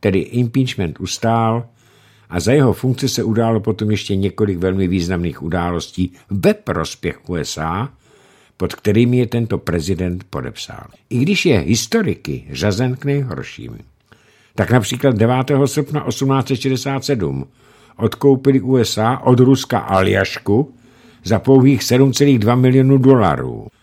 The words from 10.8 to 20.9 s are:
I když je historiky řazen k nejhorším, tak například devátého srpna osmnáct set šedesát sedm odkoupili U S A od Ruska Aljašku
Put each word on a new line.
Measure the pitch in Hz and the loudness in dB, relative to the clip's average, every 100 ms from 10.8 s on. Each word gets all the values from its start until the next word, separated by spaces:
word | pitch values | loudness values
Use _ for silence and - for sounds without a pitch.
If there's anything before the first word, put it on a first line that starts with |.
| - _ _ | -20 _ _
I | 120 | -2
když | 151 190 180 | 0 0 2
je | 107 | 2
historiky | 71 113 - 226 175 - - 65 73 | 2 -2 0 -2 -2 -4 -8 -10 -10
řazen | 65 98 95 127 127 | -4 -2 0 -2 -4
k | |
nejhorším, | 139 143 131 - - - 58 110 - _ _ _ _ _ _ | -4 -4 -4 -8 -10 -14 -16 -16 -20 _ _ _ _ _ _
tak | - 98 | -2 2
například | 123 104 123 139 107 | 2 2 0 2 4
devátého | 113 127 131 139 139 | 2 2 2 2 0
srpna | 151 139 143 | 0 -4 -4
osmnáct | - 113 135 135 135 | -4 -2 0 0 0
set | 131 | -2
šedesát | 135 127 139 135 | -2 -2 -4 -4
sedm | - 131 80 67 67 _ _ _ _ - | -2 -2 -2 -4 -10 _ _ _ _ -6
odkoupili | 113 - 139 135 135 135 | -4 0 2 4 2 0
U | 110 131 | 2 0
S | 110 - | 0 0
A | 110 127 | -2 0
od | - 123 | 2 4
Ruska | 127 131 - 117 | 6 4 0 -4
Aljašku | - 95 95 98 95 - - 107 147 - _ | 0 2 2 2 0 -4 0 0 0 -8 _